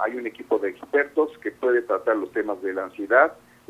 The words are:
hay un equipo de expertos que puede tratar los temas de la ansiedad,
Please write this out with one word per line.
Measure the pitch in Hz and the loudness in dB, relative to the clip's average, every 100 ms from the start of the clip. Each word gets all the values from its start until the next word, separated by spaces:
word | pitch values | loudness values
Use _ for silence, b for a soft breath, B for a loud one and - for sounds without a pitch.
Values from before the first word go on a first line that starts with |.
hay | 110 123 | -4 -4
un | 117 | -8
equipo | - - 107 | -10 -2 -2
de | 98 | -2
expertos | - - 143 143 156 151 - | -6 -2 0 2 0 -2 -4
que | - | -10
puede | - 123 123 | -2 2 2
tratar | 117 95 117 107 | 2 0 0 0
los | 92 | -2
temas | 110 104 92 | -4 -4 -4
de | 95 | -6
la | 95 92 | -6 -8
ansiedad, | - 98 123 160 - b b | -8 4 6 6 0 b b